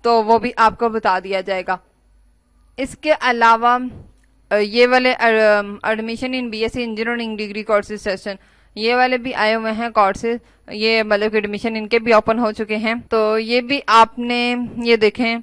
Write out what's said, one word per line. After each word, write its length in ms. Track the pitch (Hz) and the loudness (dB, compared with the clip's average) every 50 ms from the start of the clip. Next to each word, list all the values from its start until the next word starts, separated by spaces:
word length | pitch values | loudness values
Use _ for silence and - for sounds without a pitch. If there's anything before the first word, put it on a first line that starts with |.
| - | 2
तो 200 | 233 233 226 214 | 4 2 2 4
वो 160 | 214 226 226 | 4 2 2
भी 120 | 208 247 | 2 -2
आपको 380 | - - 226 220 220 - 240 233 | 0 2 2 2 2 0 -2 -2
बता 300 | 220 220 214 208 185 185 | -2 0 0 0 0 0
दिया 220 | 180 190 190 190 | -2 -4 -6 -4
जाएगा। 380 | 185 196 190 190 180 190 185 180 _ _ _ _ _ _ _ _ _ _ _ _ _ _ _ _ _ _ _ - | -4 -4 -4 -4 -2 -4 -6 -6 _ _ _ _ _ _ _ _ _ _ _ _ _ _ _ _ _ _ _ -8
इसके 320 | 269 262 - _ - 302 | -8 -8 -8 _ 0 0
अलावा, 680 | 302 - - 254 240 233 226 226 226 226 233 240 247 247 254 254 - - - - _ _ _ _ _ _ _ _ | 0 0 0 -2 0 4 4 4 4 4 4 2 2 2 -2 -8 -12 -16 -20 -20 _ _ _ _ _ _ _ _
अ, 40 | 202 | 0
ये 320 | 208 208 208 202 240 247 | 0 0 0 4 4 4
वाले, 260 | 247 254 254 254 254 254 | 6 4 4 4 2 0
अ, 480 | - 226 233 220 220 220 214 208 208 | 2 2 2 4 4 4 4 4 2
admission 680 | 202 202 202 - - 220 220 214 220 226 233 226 262 254 | 0 -4 -10 -6 -4 -4 -4 -4 -4 -8 -8 -8 -6 -6
in 240 | 262 262 247 233 220 | -6 -6 -6 -6 -4
B 0 | |
S 220 | 214 220 233 - | -4 -4 -4 -4
C 20 | |
engineering 600 | 254 240 233 220 208 220 233 240 233 233 220 220 | -6 -6 -6 -4 -2 -2 -2 -2 -4 -6 -6 -6
degree 280 | 208 214 202 190 214 208 220 | -8 -8 -8 -8 -8 -2 0
courses 360 | 214 208 202 - 214 202 - | 0 0 0 -2 -12 -8 -6
session, 300 | 214 190 190 - 208 190 - _ _ _ _ _ _ _ | -6 -6 -6 -8 -10 -12 -12 _ _ _ _ _ _ _
ये 180 | 208 214 226 247 | -4 -2 0 2
वाले 220 | 247 254 254 254 | 2 2 2 0
भी 140 | 247 233 262 | -4 -4 -6
आए 220 | - - 208 214 220 | -4 -2 0 0 0
हुए 180 | 226 220 220 | -2 -2 -4
हैं 200 | 214 214 233 233 | -4 -4 -6 -2
कोर्सेज। 480 | 220 220 202 190 202 - - 233 233 233 _ _ _ _ _ - | 0 2 2 2 0 -2 -4 -4 -6 -6 _ _ _ _ _ -14
ये 320 | - 214 220 220 226 226 220 | -6 -2 0 0 2 0 2
मतलब 280 | 214 214 202 208 220 | 0 0 0 0 0
कि 60 | 214 | 0
एडमिशन 400 | 214 202 202 208 202 - 226 226 | -2 -2 -2 -6 -4 -6 -4 -4
इनके 220 | 220 214 208 233 233 | -4 -4 -2 -2 0
भी 140 | 220 240 226 | 2 4 4
ओपन 260 | 214 214 - 226 226 | 4 4 2 0 0
हो 120 | 240 214 | 0 -2
चुके 240 | 214 - 220 214 214 | -2 -4 -6 -4 -4
हैं। 260 | 214 214 220 226 240 | -4 -2 -4 -4 -6
तो 360 | 233 - 233 220 220 214 214 | -6 -2 0 0 2 2 0
ये 240 | 220 226 220 240 247 | 0 0 0 0 0
भी 220 | 240 240 277 277 - - | 0 0 -4 -4 0 4
आपने, 800 | 214 226 226 226 - 247 240 240 247 240 240 240 247 247 240 233 - 240 | 6 6 6 4 2 -8 -6 -4 -2 -2 -2 -2 -2 -4 -6 -8 -8 -4
ये 180 | 233 233 233 | 2 2 4
देखें 420 | 220 214 208 202 - 247 226 233 233 | 4 4 0 2 0 -2 -2 -2 -4